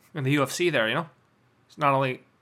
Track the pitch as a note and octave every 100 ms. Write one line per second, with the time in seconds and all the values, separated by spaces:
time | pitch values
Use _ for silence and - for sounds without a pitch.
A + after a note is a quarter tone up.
0 | _ D#3 C3+ D3 C3+ - F3 C#3+ A2+ C#3
1 | D#3+ _ _ _ _ _ _ - D3 C3+
2 | C3+ B2+ _ _